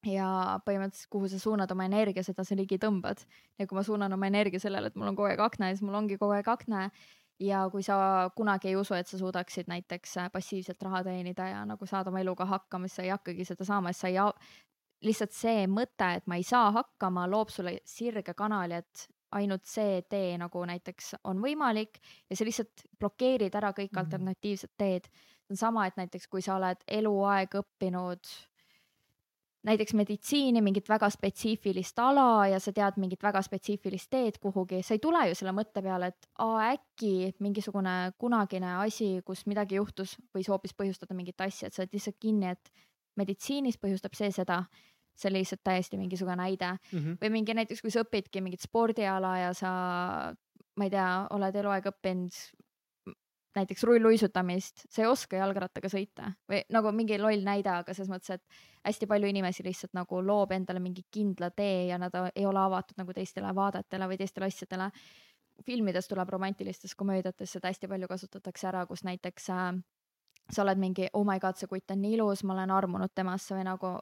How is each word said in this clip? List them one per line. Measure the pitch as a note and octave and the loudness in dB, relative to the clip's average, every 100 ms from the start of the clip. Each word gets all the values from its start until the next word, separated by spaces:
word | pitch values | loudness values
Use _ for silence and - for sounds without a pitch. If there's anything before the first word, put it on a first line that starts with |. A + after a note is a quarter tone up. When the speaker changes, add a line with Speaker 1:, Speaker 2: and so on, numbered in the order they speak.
| A3 | -2
Speaker 1:
Ja | F#3+ F#3+ F#3+ F#3 G3 | 0 0 0 0 0
põhimõtteliselt, | - G3 G3 - - | 0 -2 -2 -6 -6
kuhu | G#3 G3 | -2 -2
sa | F#3+ | -2
suunad | G#3+ G#3+ F#3+ | 0 0 0
oma | F#3 | 0
energia, | F#3 G3+ G#3+ F#3+ | 0 2 2 0
seda | F#3 F#3 | -4 -4
sa | F#3+ | -2
ligi | G3 F#3+ F#3+ | -2 0 0
tõmbad. | G#3+ G3 F3 G3 - - _ _ | 2 0 -2 -6 -8 -20 _ _
Ja | G3 | -6
kui | F#3+ | -4
ma | |
suunan | G3+ G#3 G3+ | -2 0 0
oma | F#3+ G3 | 0 2
energia | G3+ G#3 F#3 | 4 4 2
sellele, | G#3 G3 G#3 | -2 -2 -4
et | G3+ | -4
mul | G3+ | -4
on | G3 | 0
kogu | G3+ | 0
aeg | F#3+ | 4
akna | G#3+ - F#3+ | 2 2 -2
ja | F#3+ | 0
siis | |
mul | G3+ | -2
ongi | G3+ G#3+ G3 | -2 -2 0
kogu | G3+ | 2
aeg | G3+ G3+ | 2 2
akna. | A#3+ - G#3 F#3+ - - - _ _ | -2 0 -4 -4 -8 -20 -20 _ _
Ja | G3 G3 F#3+ | 0 2 0
kui | G3 | -2
sa | G3 G3 F#3+ F#3+ F#3 - | 0 4 6 4 2 0
kunagi | G#3+ F#3+ F#3+ | 2 2 2
ei | F#3+ | 0
usu, | G3 | 0
et | F#3 F3+ | -2 -2
sa | F#3+ | -4
suudaksid | F#3 F#3 F3+ - F3 | -4 -2 -4 -6 -6
näiteks, | F3 F3+ F3 - - | -8 -8 -10 -8 -6
äh, | F3+ | -4
passiivselt | F#3 F#3 G3 F#3 F3+ | -6 -6 -6 -6 -8
raha | F#3+ F#3 | -4 -4
teenida | F#3 F#3 F3+ F3+ F#3 | -2 -4 -6 -6 -6
ja | G3+ G#3 | -6 -8
nagu | G#3 F#3+ | -8 -4
saada | G3 F#3+ | -4 -2
oma | F#3+ | -2
eluga | F#3 F3+ F#3 | -2 -2 -2
hakkama, | F#3+ _ F#3 F#3 | -2 _ -8 -6
siis | - | -4
sa | |
ei | F#3 | -4
hakkagi | G3 - F3 | -4 -4 -8
seda | F3+ F3+ | -8 -6
saama, | F#3+ G#3 F3 | 0 0 0
siis | F3+ | -2
sa | F#3 | 0
ei | F#3 | 2
a-, | G3+ - - - _ _ _ _ | 2 0 -12 -20 _ _ _ _
lihtsalt | G#3+ A3 G#3 | 0 0 -2
see | - A3+ A3+ F#3+ | -2 2 2 2
mõte, | G3 B3 _ F#3 F3 | 2 0 _ 0 0
et | - | -2
ma | F3 | -4
ei | |
saa | F3+ B3 A3 | 2 6 6
hakkama, | G#3+ C4 _ F#3+ F3+ F3+ | 4 0 _ -2 0 2
loob | G#3 G#3+ | 2 0
sulle | - F3+ F3 | -2 -6 -6
sirge | - - A#3 G#3+ F#3 | -10 -6 -4 -4 -6
kanali, | F3+ G#3 G#3+ F3 | -4 0 0 -2
et | E3+ E3+ - - _ _ | -4 -8 -16 -20 _ _
ainult | G3+ G3+ F#3+ - | -2 0 0 -4
see | - G#3 F#3+ F3 | 0 2 2 0
tee | G3+ F#3 F3 | -2 -2 -2
nagu | F3 F3 F3 | -4 -6 -6
näiteks | F3 - F3+ - - | -6 -10 -14 -14 -10
on | - F#3+ | -4 -2
võimalik | A#3+ D4+ C#4 G#3+ G#3+ - - - _ | -2 0 2 2 -2 -10 -20 -20 _
ja | F#3 | -4
sa | |
lihtsalt | A3 A#3 A3 - - _ | -2 -2 -6 -8 -20 _
blokeerid | G3+ _ B3+ C4 G3+ | -4 _ 2 2 2
ära | G#3 G3+ | 0 -2
kõik | G3 G3 | -2 -6
Speaker 2:
Mhm. | F#3 | -4
Speaker 1:
alternatiivsed | E3 F#3 F#3 F#3+ G#3 G3 - _ | -2 -2 -4 -4 -4 -4 -6 _
teed. | G3+ F3+ | 0 0
See | - _ _ _ _ | -4 _ _ _ _
on | G3 | -2
sama, | A3+ A3+ F#3+ | 0 2 0
et | F#3 | -2
näiteks | F3+ F3+ - | -8 -8 -6
kui | F#3+ | -6
sa | F#3 F#3+ | -2 0
oled | F#3+ F#3 - | 0 -2 -4
eluaeg | G#3 G#3+ G3+ G3 G3+ F#3+ | 0 2 4 4 4 2
õppinud | G3 G3 _ F#3+ F3+ F3+ F3+ - - - _ _ _ _ _ _ _ _ _ _ _ | -2 -6 _ -2 -2 -4 -8 -12 -18 -20 _ _ _ _ _ _ _ _ _ _ _
näiteks | A3 G#3+ G#3+ | 2 2 4
meditsiini, | G#3+ G#3 G#3+ - C#4+ C4+ A#3 | 2 2 0 0 2 4 6
mingit | G3+ G3 - | 4 2 2
väga | G#3+ G#3 | 2 2
spetsiifilist | - G3 - A3+ G#3+ G#3 F#3 F#3 - | 2 -4 -2 -2 0 0 -2 -4 2
ala | B3 C#4+ C4 A3 G3 | 4 6 8 8 6
ja | F#3+ | 4
sa | F#3+ | 0
tead | G3 G3+ G3 | 2 2 2
mingit | F#3+ F#3 | -2 0
väga | G#3 G3 | 0 2
spetsiifilist | G3 G3 - G#3 G3 F#3 - | 0 -4 -2 -2 -2 -6 -2
teed | C4 A#3+ - | 0 0 0
kuhugi, | G3 F#3+ F#3 F#3 | -2 0 0 -2
sa | F#3 | 0
ei | A3 | 2
tule | D4+ E4+ A3+ | 4 4 4
ju | |
selle | F3 F#3+ | 2 -2
mõtte | F#3+ G#3+ - | -2 -2 -2
peale, | F#3+ F#3 F3+ | -2 0 -2
et | - _ _ | -4 _ _
aa, | A3+ A3 A3 | 0 2 2
äkki | C#4 _ - A3 F#3+ F#3 F#3 | 0 _ -4 0 2 0 -2
mingisugune | G3+ G3+ G#3 G3+ F#3+ F#3 F3+ - | -2 -2 -2 0 0 0 -2 -2
kunagine | A#3+ A#3 G3 F#3 F3+ F3+ | 2 2 2 0 -2 0
asi, | G#3 G#3+ G#3+ F#3 | -2 0 0 0
kus | - F#3 - | -4 -8 -4
midagi | G3+ G3+ G3 | -2 0 0
juhtus, | G3+ - F#3+ - - | 0 -2 -8 -8 -10
võis | F#3+ F#3+ | -6 0
hoopis | G3 F#3+ | -2 -2
põhjustada | - G3 F#3 F3+ | -4 -4 -4 -8
mingit | F#3 F3+ F3+ | -8 -8 -4
asja, | F#3+ F#3+ F#3 | -4 -4 -10
et | |
sa | - | -6
oled | F#3 | -4
lihtsalt | G3+ G#3 G3 | -4 -6 -4
kinni, | A3 G#3+ F#3 | 0 2 2
et | F3+ - _ _ _ _ - | -4 -10 _ _ _ _ -4
meditsiinis | G3 G3 - C#4 C4+ A3+ | -2 -2 -4 0 0 0
põhjustab | G3 F#3+ - | 0 -2 -4
see | - G#3 | -2 -2
seda, | F#3+ F#3 F3 F3+ _ _ _ _ _ | 0 0 0 -2 _ _ _ _ _
see | G3 | -2
oli | F#3+ | 0
lihtsalt | F#3+ F#3 - | -2 -2 0
täiesti | F#3 F3+ G3 | 2 0 -4
mingisugune | F#3 F3+ F#3 F3+ | -4 -4 -2 -2
näide. | F#3 F#3+ F3+ F#3 - | -2 -2 -4 -6 -6
Speaker 2:
Mhm. | F3+ D3+ F3 | -4 -2 -2
Speaker 1:
Või | G#3+ | 0
mingi | A3+ G#3+ | 0 0
näiteks, | A3+ A3 A#3 | 0 -2 -4
kui | A3+ | -2
sa | A3+ A3+ | 0 0
õpidki | G#3+ F#3+ G3 | -2 -2 -6
mingit | F#3 F3+ | -6 -6
spordiala | - A#3 A3+ A3+ G3+ F#3+ F#3+ F#3 | -2 2 2 2 0 2 0 0
ja | F3+ | 0
sa, | F3+ F#3 F#3 F3+ F3 F3+ E2 D2 - _ _ _ - | -2 -2 -2 -2 -2 -2 -2 -4 -8 _ _ _ -2
ma | G3+ | 0
ei | |
tea, | G3 F#3 F#3 G3+ | 2 2 2 0
oled | G#3 F#3+ G3 | -2 0 0
eluaeg | G3+ G3 G3 | 0 0 -2
õppinud | G3 F#3+ F#3 F3+ - - _ _ _ _ _ - - _ _ _ - | -4 -2 -2 -4 -8 -18 _ _ _ _ _ -18 -18 _ _ _ -4
näiteks | F#3+ F#3+ | -2 0
rulluisutamist, | A3+ A#3+ A3 A3+ G#3 F#3+ F#3 F3+ - - - | 6 8 10 8 6 2 0 -2 -4 -14 -10
sa | - | 0
ei | A3 | 4
oska | C4 - F#3+ | 2 0 -2
jalgrattaga | G3 G3 F#3 - F#3+ | 0 0 -4 -6 -4
sõita. | G3 G3+ - - F#3 _ | -4 -6 -8 -10 -10 _
Või | G3 - | -4 0
nagu | A3+ G#3+ | 2 2
mingi | G#3 A3 G#3 | 2 0 2
loll | G#3+ G#3 | 2 2
näide, | G3 G3+ G3 | 2 0 0
aga | F3 F3 F#3+ | -2 -4 -8
selles | F#3+ | -6
mõttes, | F#3 - F#3 | -8 -8 -10
et | _ - - _ - | _ -20 -20 _ -4
hästi | G#3+ G#3 | -4 2
palju | G#3 G3+ | 2 2
inimesi | G3 F#3 F#3 F#3 | 0 0 -2 -6
lihtsalt | F#3 F#3 F#3 | -6 -6 -6
nagu | F3 F3+ | -4 -2
loob | F#3 G#3 G3 | 2 4 4
endale | F#3+ F#3 F#3 | 0 -2 -4
mingi | F3+ F3+ - | -4 -6 -10
kindla | G#3 G#3 F#3 F3 | -2 -2 0 -4
tee | F3+ G3+ F#3 F3+ | 0 0 2 0
ja | F3 | -2
nad | F3+ F3+ F3+ - | -2 -2 -2 0
ei | G3 | 2
ole | G3 | 4
avatud | F#3+ F#3 F#3+ - | 4 2 -4 -8
nagu | F3+ F#3 | -8 -6
teistele | F#3+ - G3 F#3+ | -6 -6 -4 0
vaadetele | G3 F#3+ G3 F#3+ F#3+ | 0 0 -6 -6 -4
või | F#3+ | -4
teistele | G3 - F#3+ | -4 -2 -4
asjadele. | F#3 F#3 F#3 F#3+ - - - - _ _ _ - | -4 -8 -4 -6 -6 -20 -20 -20 _ _ _ -6
Filmides | B3 G#3 F3+ F#3 | 0 2 0 -2
tuleb | F#3+ F#3 | -4 -2
romantilistes | F#3+ F#3+ G3+ F#3+ F#3 F#3+ | -2 -2 -4 -8 -8 -12
komöödiates | - G3 F#3+ F#3 F3+ F#3 F#3 | -4 0 0 0 -6 -10 -6
seda | F3+ | -4
hästi | F#3+ F#3+ | -4 -6
palju | G3 F3+ | -6 -6
kasutatakse | F#3 F#3+ G3 F#3+ - F#3+ | -8 -10 -14 -12 -6 -4
ära, | F#3 F3+ | -4 -4
kus | F3+ F#3 | -6 -6
näiteks, | F3+ F3+ - - | -6 -8 -10 -4
äh, | F#3 F3+ F#3 - _ _ _ _ _ _ | -2 0 -2 -6 _ _ _ _ _ _
sa | - | 0
oled | G3 F#3+ | 2 4
mingi, | F#3+ F#3 F#3 | 2 0 0
"Oh | - G3+ | 2 2
my | F#3+ | 2
god, | F#3 F#3 | 0 -4
see | F#3+ | -6
kutt | F#3+ - | -8 -4
on | G3 | -2
nii | G3+ | 0
ilus, | A3+ G#3+ G3 | 2 2 2
ma | G3 | 0
olen | F#3+ F#3+ | -2 2
armunud | F#3+ F#3+ F3+ F#3+ | 2 2 0 -2
temasse," | - F#3 F#3 - F#3+ | -2 -2 -2 -4 -4
või | |
nagu | F#3 F#3 F#3 F3+ | -4 -4 -4 -6